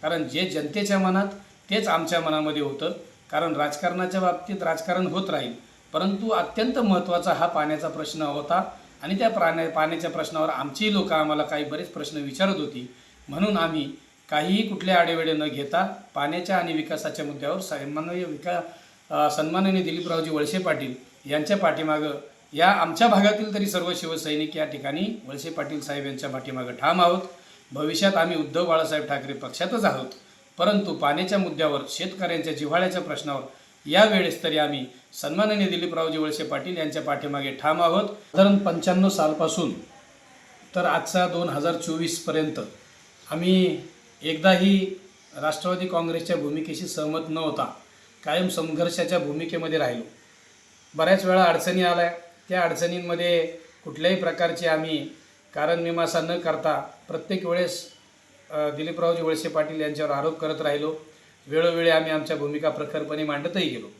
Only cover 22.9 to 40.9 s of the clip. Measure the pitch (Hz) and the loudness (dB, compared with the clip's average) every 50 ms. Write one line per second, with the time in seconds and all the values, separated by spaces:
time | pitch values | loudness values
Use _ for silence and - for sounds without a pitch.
22.9 | 156 - 233 233 208 190 196 208 208 208 214 214 196 202 196 190 - 180 175 175 | 4 4 6 6 8 8 6 6 4 4 -2 -2 -2 -2 -2 0 0 -2 -2 -2
23.9 | 175 170 165 160 160 156 - 156 151 151 156 147 - 156 156 139 151 139 139 143 | -4 -4 -4 -6 -6 -4 -4 -2 -2 -2 -2 -4 -2 -4 -4 -4 -4 -6 -6 -4
24.9 | 139 165 196 208 233 - - 131 139 143 147 165 151 151 147 139 156 147 135 - | -2 -2 -2 -4 -4 -8 -10 -12 -12 -10 -10 -8 -6 -6 -6 -6 -6 -8 -6 -6
25.9 | 143 143 139 139 123 - - 139 127 131 - 139 131 131 123 123 123 - - 151 | -8 -6 -6 -6 -8 -8 -8 -8 -8 -8 -8 -8 -8 -8 -8 -8 -6 0 2 2
26.9 | 175 185 170 175 180 185 185 - - - - - - - - _ 135 139 151 156 | 4 6 6 6 4 2 -2 -8 -14 -18 -20 -20 -20 -20 -20 _ -6 -4 -2 -2
27.9 | 160 - 196 196 190 175 165 175 175 156 151 139 156 165 175 165 160 160 160 - | 0 4 4 4 4 4 2 2 0 -2 -2 -2 -2 -2 2 2 2 2 2 2
28.9 | 151 151 147 - 147 139 135 135 135 - - 123 - - 170 190 240 226 196 165 | 0 -2 -2 -2 -4 -4 -4 -8 -10 -8 -10 -12 -6 -4 -4 -2 -2 0 2 2
29.9 | 131 131 131 - - - - - - - _ _ _ - 175 202 208 196 - - | 0 0 -6 -10 -12 -18 -20 -20 -20 -20 _ _ _ 0 2 4 4 2 2 0
30.9 | 156 135 147 143 147 160 185 185 208 190 185 175 151 143 160 151 143 135 - - | -4 0 0 2 2 2 0 0 2 0 0 0 0 0 0 0 0 -2 -4 -6
31.9 | - - 170 190 - - 185 170 170 160 147 160 151 135 151 143 151 175 185 180 | -8 -8 -8 -8 -6 -4 -4 -2 -2 -2 -2 -4 -4 -4 -4 0 2 2 2 2
32.9 | 180 180 160 151 147 - - 151 143 131 123 - - - - - _ _ _ 143 | 0 -2 -4 -4 -8 -6 -4 -6 -6 -6 -6 -10 -16 -20 -20 -20 _ _ _ 2
33.9 | 156 185 214 220 208 190 175 165 156 - - 160 151 156 151 147 143 135 127 - | 6 8 8 8 8 4 2 2 -2 -2 -2 0 2 2 2 0 0 -4 -6 -10
34.9 | - - _ _ - - - 143 156 185 214 214 208 202 196 175 170 170 170 165 | -12 -20 _ _ -14 -8 -6 -4 0 2 2 2 4 2 2 2 0 -2 -2 -2
35.9 | 165 160 160 160 151 156 156 151 147 151 156 - 147 139 - 180 180 165 156 147 | -2 0 -2 0 0 0 -2 -2 -2 -4 -4 -4 -4 -4 -4 -4 -4 -2 -4 -2
36.9 | 139 156 131 147 143 139 - 143 139 143 139 135 131 - - 151 156 165 170 165 | -4 -4 -2 -2 -2 -2 -2 -4 -4 -4 -4 -4 -6 -2 0 0 2 4 4 4
37.9 | 170 196 214 202 - - - - - 196 190 202 202 196 - 180 165 165 - 190 | 4 2 0 0 -6 -12 -16 -2 6 6 8 8 8 6 4 2 0 0 0 2
38.9 | 180 185 190 190 - - 156 156 156 - 165 160 - - 170 127 95 90 - - | 4 6 4 4 4 4 2 2 2 0 0 -2 0 0 -2 -2 -4 -6 -12 -18
39.9 | - - - - - - - - - - - - - - - - - 180 175 165 | -20 -20 -20 -20 -20 -20 -20 -20 -20 -20 -20 -20 -20 -20 -20 -6 -4 0 2 2